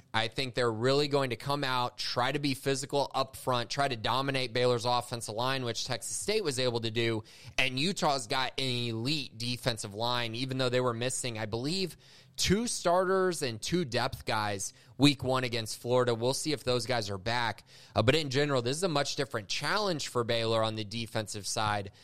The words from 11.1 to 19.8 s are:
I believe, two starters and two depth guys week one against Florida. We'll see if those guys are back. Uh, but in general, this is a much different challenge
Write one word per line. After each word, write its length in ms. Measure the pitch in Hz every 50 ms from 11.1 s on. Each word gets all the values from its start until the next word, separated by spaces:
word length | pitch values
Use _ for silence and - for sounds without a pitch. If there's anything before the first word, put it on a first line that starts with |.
| - - - 123 113 107
I 80 | 113
believe, 500 | 107 113 117 127 151 180 190 185 160 - - - - - - - - -
two 300 | - - - 185 220 240
starters 760 | 226 - - - 175 170 185 190 180 190 190 185 185 165 -
and 180 | 147 123 113 107
two 240 | - - 165 180 175
depth 400 | 120 113 120 120 127 - - -
guys 480 | - 117 110 107 104 104 98 - - - - - - -
week 260 | - 135 147 139 - 131
one 200 | 127 131 131 127
against 360 | 120 120 117 110 - - -
Florida. 340 | - 120 123 127 123 120 117
We'll 200 | 110 117 127 135
see 180 | - - 156
if 120 | 147 123 -
those 220 | 123 123 123 113
guys 240 | 117 123 120 104 101
are 80 | 101 92
back. 460 | 90 113 117 123 117 110 101 - - - - - - - -
Uh, 80 | 107
but 120 | 113 - -
in 160 | 160 156 139
general, 320 | 123 139 147 147 139 123
this 140 | 117 120 143
is 60 | 160
a 60 | 190 180
much 280 | 147 143 135 - -
different 320 | - 139 - - 113 98 -
challenge 600 | - - 143 151 180 214